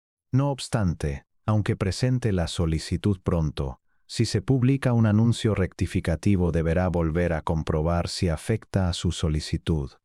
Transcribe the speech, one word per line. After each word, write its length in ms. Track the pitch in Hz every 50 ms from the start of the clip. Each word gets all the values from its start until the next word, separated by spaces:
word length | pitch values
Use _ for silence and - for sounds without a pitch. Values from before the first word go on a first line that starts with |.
| _ _ _ _ _ _ -
No 180 | 127 139 143
obstante, 760 | 139 131 - - - 120 104 90 78 - - 76 69 69 - _ _ _ _
aunque 320 | - 107 107 98 - 110
presente 560 | - - 95 90 - - 127 127 123 - 117 95
la 160 | 90 85 80
solicitud 720 | - - 90 80 80 78 - - 95 82 - 104 101 - -
pronto, 580 | - 90 85 80 73 - - 71 67 64 - _ _ _ _ _
si 180 | _ - - 117
se 160 | - - 110
publica 540 | 95 - 131 135 120 127 139 135 - 131 120
un 100 | 117 113
anuncio 500 | 107 104 104 113 117 113 - - 113 101
rectificativo, 1000 | 95 92 82 - - 95 85 - 92 80 - 82 78 - 104 101 90 90 85 78
deberá 360 | 82 80 82 80 90 90 92
volver 460 | 82 87 82 80 78 85 87 85 82
a 80 | 78 -
comprobar 680 | - 87 80 78 - 82 78 78 82 85 85 85 -
si 220 | - - - 90
afecta 580 | 80 76 - - 113 107 - _ - 101 95 87
a 60 | 85
su 180 | - - 92 80
solicitud. 800 | - - 82 78 78 - - - 80 - - 82 78 69 65 - _ _